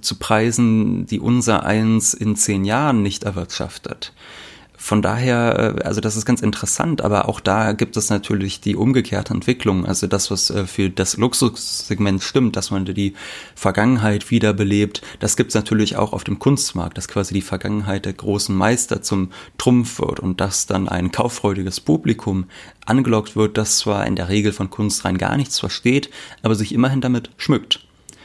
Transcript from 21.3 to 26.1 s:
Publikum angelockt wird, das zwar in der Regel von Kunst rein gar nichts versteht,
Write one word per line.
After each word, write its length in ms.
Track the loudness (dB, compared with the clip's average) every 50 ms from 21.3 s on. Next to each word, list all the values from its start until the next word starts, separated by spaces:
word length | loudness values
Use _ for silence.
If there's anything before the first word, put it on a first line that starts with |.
| -2 -2 -2 -2 0 -2 -4 -6 -6 -4
Publikum 640 | 0 0 0 2 2 0 0 0 -2 -2 -2 -2 -2 -4 -10 -18 -20 -20 -20 _ -2
angelockt 520 | 0 2 2 4 4 2 2 0 0 0
wird, 200 | 2 2 2 2
das 220 | 0 0 0 0 0
zwar 280 | 0 0 0 0 0
in 100 | 0 -2
der 120 | -2 -2 0
Regel 240 | 2 2 2 2 0
von 160 | 0 -4 -4
Kunst 380 | -2 -2 -2 -2 -2 -2 -2
rein 100 | -2 0
gar 220 | 0 0 0 0 0
nichts 200 | -2 -2 -2 -4
versteht, 520 | -4 -4 -4 -2 0 2 2 2 0 -2